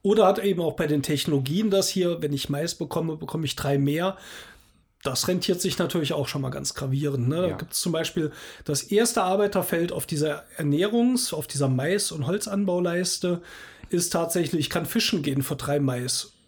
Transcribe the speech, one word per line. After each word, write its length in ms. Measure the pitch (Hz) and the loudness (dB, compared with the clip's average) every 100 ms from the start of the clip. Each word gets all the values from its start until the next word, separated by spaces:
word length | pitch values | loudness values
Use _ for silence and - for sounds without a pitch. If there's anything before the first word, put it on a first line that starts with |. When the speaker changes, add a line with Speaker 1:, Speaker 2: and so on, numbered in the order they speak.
Speaker 1:
Oder 240 | 196 208 190 | 4 6 6
hat 140 | 202 | 6
eben 220 | 202 175 | 0 0
auch 140 | 160 - | -2 0
bei 120 | 156 | 0
den 160 | 151 | 2
Technologien 640 | 135 147 - 143 131 170 220 | 2 -2 2 0 2 0 4
das 200 | 196 185 | 4 2
hier, 320 | 190 175 165 | 2 0 0
wenn 100 | 151 | -2
ich 160 | 143 - | -4 -2
Mais 260 | 143 165 - | -4 -4 -6
bekomme, 420 | 151 170 160 156 | -4 -2 -2 -6
bekomme 280 | 156 - 147 | -6 -4 -4
ich 100 | - | -2
drei 220 | 143 139 | 0 2
mehr. 400 | 139 151 185 190 - - - - _ _ _ _ | 2 2 -2 -4 -16 -18 -18 -20 _ _ _ _
Das 240 | 139 127 - | -4 -2 0
rentiert 320 | 180 - 180 | 0 0 0
sich 160 | 190 - | 0 0
natürlich 340 | 165 175 147 | -2 0 0
auch 140 | 156 131 | -2 -2
schon 140 | 143 | -4
mal 80 | 131 | -4
ganz 240 | 139 139 | -4 -6
gravierend, 540 | - 135 135 147 135 120 | -6 -2 0 0 0 0
ne? 100 | 160 | 0
Da 60 | 180 | -2
Speaker 2:
Ja. 80 | - | -2
Speaker 1:
gibt's 220 | 170 - | -6 -4
zum 120 | 180 | -2
Beispiel 400 | 160 165 - 156 - - - - | -2 -2 -2 -2 -6 -18 -10 -4
das 180 | 143 | -4
erste 400 | - 208 233 - | 2 4 4 2
Arbeiterfeld 680 | 185 196 208 196 175 170 170 | 2 4 2 2 0 0 0
auf 140 | - - | -4 -4
dieser 380 | 151 151 147 - - | 0 0 -2 -10 -4
Ernährungs-, 760 | 147 147 202 233 240 247 - | 0 2 2 4 4 2 0
auf 140 | 156 - | -4 -6
dieser 200 | 139 139 | 0 2
Mais- 420 | 127 143 202 - | 2 2 0 -2
und 140 | 160 135 | -2 -2
Holzanbauleiste 1120 | 202 208 202 196 180 180 175 180 - 180 175 - - - - - | -2 -2 -2 0 2 2 0 0 -2 0 -2 -4 -18 -20 -20 -2
ist 220 | 175 175 | -2 0
tatsächlich, 480 | 170 165 180 156 165 | 0 0 0 0 0
ich 80 | 139 | 0
kann 160 | 175 170 | -2 0
fischen 380 | 233 - 185 | 0 2 0
gehen 200 | 143 135 | 0 0
für 120 | 135 147 | -2 -4
drei 240 | - 147 | 0 2
Mais. 540 | 139 123 123 - - _ | 2 0 -2 -4 -6 _